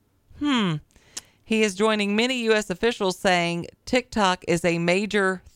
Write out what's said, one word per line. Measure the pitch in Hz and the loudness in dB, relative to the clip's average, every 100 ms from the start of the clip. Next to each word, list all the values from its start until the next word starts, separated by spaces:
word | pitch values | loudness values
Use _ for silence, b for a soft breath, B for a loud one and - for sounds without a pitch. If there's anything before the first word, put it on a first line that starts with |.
| _ _ _ - | _ _ _ -6
Hmm. | 294 247 190 151 _ B B B B B - | -2 0 -2 -4 _ B B B B B -4
He | 220 | 0
is | 214 | 0
joining | 185 220 214 202 214 | 2 0 0 0 0
many | 247 254 | 0 0
U | 226 | 2
S | 214 208 | 0 0
officials | 175 233 233 190 - | -2 -2 0 -4 0
saying | 196 180 170 170 - _ - | 2 2 0 -4 -8 _ -2
TikTok | 247 247 226 190 185 - | -2 0 0 0 0 -2
is | 170 175 | 0 0
a | 170 | 0
major | 170 185 208 208 190 185 - | 0 0 0 0 0 -2 -10